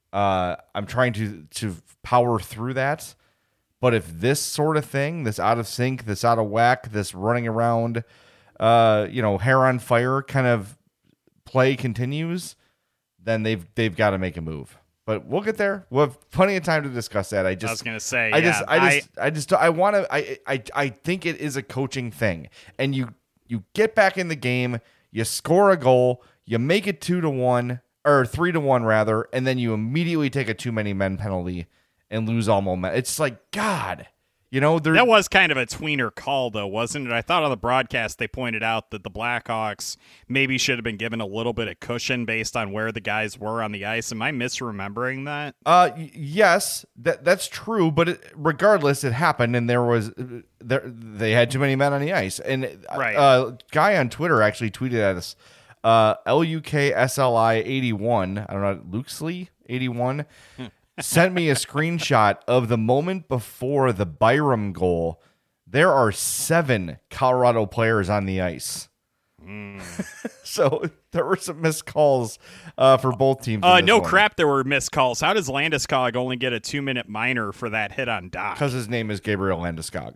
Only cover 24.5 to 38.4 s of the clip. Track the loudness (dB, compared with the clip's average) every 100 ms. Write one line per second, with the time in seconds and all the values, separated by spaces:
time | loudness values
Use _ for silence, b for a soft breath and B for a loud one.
24.5 | 0 -2 -4 b b b -6 -4 -4 2
25.5 | 4 6 4 4 4 4 0 b b -4
26.5 | -2 0 0 0 -4 -2 -2 0 0 0
27.5 | 0 0 -6 _ _ 4 4 4 0 0
28.5 | 0 2 2 4 4 4 0 -2 -2 -2
29.5 | 0 0 -2 -2 -2 0 0 0 -2 -4
30.5 | -4 -4 -2 -2 -2 -2 -2 -4 -4 -4
31.5 | -8 -10 _ _ _ -10 -6 -2 0 2
32.5 | 2 2 -2 -2 -2 -4 -2 -4 -6 _
33.5 | -4 -2 -2 -6 -8 -14 _ _ _ _
34.5 | 0 2 2 4 4 6 4 4 4 4
35.5 | 2 -2 -4 -4 -2 -4 -6 -4 -2 -2
36.5 | -4 -4 -2 -4 -4 -4 -2 0 0 0
37.5 | 0 0 0 0 -4 -4 -6 -8 -6